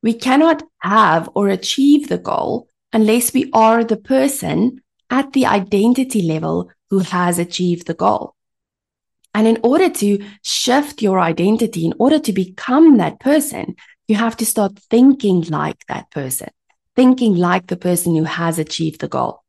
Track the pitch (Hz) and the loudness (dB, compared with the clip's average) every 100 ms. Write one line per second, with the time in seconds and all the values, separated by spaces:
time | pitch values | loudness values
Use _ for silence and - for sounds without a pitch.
0 | 226 233 254 269 320 311 - _ 180 214 | -2 -4 0 2 4 0 -6 _ 0 2
1 | 202 165 160 - 202 190 - - 277 294 | 4 2 -2 -2 -2 -2 -4 0 4 4
2 | 294 180 175 - - 240 - _ _ 226 | 2 -8 -4 -4 -4 -6 -10 _ _ 0
3 | 214 233 240 269 - 220 220 233 226 214 | 2 2 0 -2 0 2 4 4 0 -4
4 | - 262 269 269 175 151 233 254 _ _ | 0 0 0 -2 -4 -2 -2 -4 _ _
5 | _ 254 277 277 254 208 190 202 220 254 | _ -4 -2 0 2 0 0 0 2 0
6 | 262 220 170 156 165 165 180 _ _ 196 | 0 -2 -2 -2 -4 -6 -6 _ _ -4
7 | 175 180 175 175 175 - 180 170 - 165 | -2 -2 -2 -2 -4 -2 -2 -2 -6 -2
8 | 190 - - _ _ _ _ _ _ _ | 0 0 -4 _ _ _ _ _ _ _
9 | _ _ _ 208 220 226 233 285 370 - | _ _ _ 0 2 2 2 2 0 0
10 | 202 202 202 - - - - 262 294 - | -2 -2 -4 -16 -8 -6 0 0 -2 -4
11 | 208 190 170 165 180 220 226 180 165 - | -2 0 0 0 0 0 -2 -2 -6 0
12 | 240 311 302 190 185 - - 262 320 254 | 2 2 0 -4 -4 -8 -2 4 6 6
13 | 160 - 262 302 294 - - - _ _ | 2 -4 0 0 0 -10 -12 -14 _ _
14 | - 208 233 - 220 - 196 202 _ 226 | -4 -2 -2 -4 -6 -2 -4 -4 _ 4
15 | 262 269 202 185 160 151 156 - - 143 | 6 4 2 0 0 -6 -6 -8 -12 -12
16 | - - 131 - - _ _ _ _ - | -10 -10 -8 -8 -12 _ _ _ _ 2
17 | 254 254 240 180 180 185 180 180 180 175 | 4 4 2 2 2 0 -4 -6 -2 -2
18 | 175 160 156 - 170 165 156 - 160 156 | 0 -2 -2 -4 -4 -4 -6 -6 -6 -6
19 | 147 131 123 - | -8 -6 -6 -8